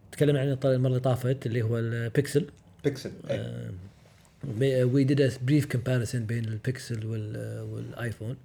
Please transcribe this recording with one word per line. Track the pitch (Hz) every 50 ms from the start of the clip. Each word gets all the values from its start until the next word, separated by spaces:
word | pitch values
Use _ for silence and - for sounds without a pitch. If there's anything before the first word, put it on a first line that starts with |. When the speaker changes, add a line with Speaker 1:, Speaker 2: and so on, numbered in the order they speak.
| - -
Speaker 1:
تكلمنا | - - 151 147 143 135
عنه | 135 143 131
الط-، | 131 143
المرة | 135 131 127 127 131
اللي | 127 127
طافت، | 127 131 123 - - 123 135 131 -
اللي | 117 110 123
هو | 110 110 117 117
البيكسل. | 113 113 117 117 117 117 - 143 135 - - 143 - - - - - - - - -
Speaker 2:
بيكسل، | 143 139 - - - - - - -
إيه. | 131
Speaker 1:
آه، | 120 117 120 120 120 117 113 101 90 95 98 - - - - - - - - _ -
we, | - 139 107 110 135 139 131 127 123 123 127
we | 143 135 131
did | 147 139
a | 139 127 - - 127 131
brief | 151 147 - - -
comparison | 120 - 123 127 123 113 - -
بين | 120 110 104 117 120 113
البيكسل | 110 110 104 - 131 127 - - - 117 107 110
وال-، | 110 113 110 107 107 113 117 113 110 110 110
والآيفون، | 110 110 110 113 113 117 117 - 120 117 107 - 107 117 131 - -